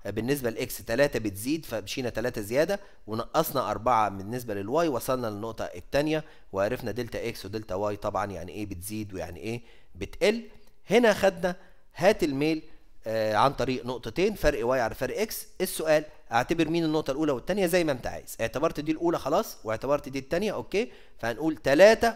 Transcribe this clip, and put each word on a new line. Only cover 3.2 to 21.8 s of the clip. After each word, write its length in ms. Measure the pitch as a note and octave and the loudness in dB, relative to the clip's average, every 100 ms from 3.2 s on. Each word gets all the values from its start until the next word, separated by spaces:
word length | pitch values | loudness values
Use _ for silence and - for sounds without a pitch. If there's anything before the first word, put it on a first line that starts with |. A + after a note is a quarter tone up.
| A#2 D3+ E3 C#3+ G2+ | -2 0 0 0 0
أربعة 380 | G#2+ A2+ A#2 G#2 | 0 2 4 4
بالنسبه 440 | F#2+ F#2+ B2 A#2+ | 0 -8 -8 -6
للواي، 340 | G2+ G2 C#3+ E3+ | -6 -2 0 0
وصلنا 400 | A#2+ - C3 A#2+ | 0 0 -2 -2
للنقطه 360 | G#2 A2+ A2 | -6 -8 -8
الثانيه 600 | G2 F2+ - C#3 D3+ D#3 - - - | -8 -10 -2 0 2 0 -4 -14 -6
وعرفنا 380 | F#2+ G2+ B2+ A2+ | 0 0 0 -4
دلتا 360 | A#2 A#2+ G2+ G#2+ | -4 -6 -4 -6
اكس 180 | A2+ F#2+ | -6 -8
ودلتا 300 | A2 A2 F#2 | -8 -6 -2
واي 200 | G#2 G#2 | -2 -2
طبعًا 300 | G#2+ G2 G2+ | -2 -2 -2
يعني 260 | F2+ F2 | -6 -10
ايه 140 | E2 G#2 | -8 -8
بتزيد 480 | F#2 F#2+ A2 G#2 | -8 -8 -8 -6
ويعني 260 | F#2+ E2 F2 | -8 -8 -8
ايه 220 | G2 A#2+ - - - F2 | -8 -8 -10 -20 -18 -10
بتقل. 480 | G2 - F#3+ A#3 A#3 - - - - | -10 0 0 0 -4 -16 -20 -14 0
هنا 240 | G#3 A#3+ | 4 6
خدنا 420 | F#3+ G3 F3 F3+ F3 - - - - | 6 2 2 -2 -4 -12 -20 -18 2
هات 280 | F3 G#3+ | 4 4
الميل، 400 | E3+ C3+ D3+ D#3+ - - - - - | 2 2 0 0 -4 -16 -18 -12 -4
آه، 280 | A2+ G#2+ G#2 | 0 2 4
عن 180 | B2+ | 4
طريق 320 | C#3 B2 B2+ B2 | 2 -2 -2 -4
نقطتين، 500 | B2 A2+ A2 G3 G#3 | -8 -6 0 0 2
فرق 320 | D3+ C3 A2+ | 2 2 2
واي 140 | C3 | 2
على 140 | A2 G#2+ | 0 -2
فرق 260 | B2+ B2 | -4 -2
اكس. 260 | A3 - - - | -4 -4 -10 -6
السؤال: 440 | F#3 - D#3+ D#3 D3+ - - | -4 -2 2 2 2 -10 -2
اعتبر 360 | A#2 B2+ E3 D#3 | 0 2 2 2
مين 180 | E3+ D#3+ | 2 2
النقطة 260 | D#3 D3 | 0 0
الأولى 200 | C3+ D#3 | 0 0
والتانية؟ 340 | B2+ - G3 F#3 | 0 0 0 2
زي 180 | F3+ | 4
ما 80 | D#3+ | 2
أنت 160 | B2+ F2+ | 0 -4
عايز. 300 | E2+ D2 - | -8 -10 -4
اعتبرت 380 | A#2 C3 D#3+ D3+ | -4 0 -2 -2
دي 120 | D3 | -4
الأولى 280 | D#3 E3+ D#3 | -2 0 0
خلاص، 380 | C3+ E3+ - - | 0 0 0 -6
واعتبرت 460 | G#2+ A2 B2+ C#3+ C#3 | -6 -4 0 0 -2
دي 100 | C3+ | -8
التانية، 340 | C3 E3+ G#3 | -4 -2 0
أوكي. 380 | B2+ B2 F#3 B3 - - - | -4 -2 -2 -2 -6 -18 -8
فهنقول 380 | A2+ A2+ D#3+ D3+ | -4 -2 -2 0
تلاتة 600 | - D3 | 4 10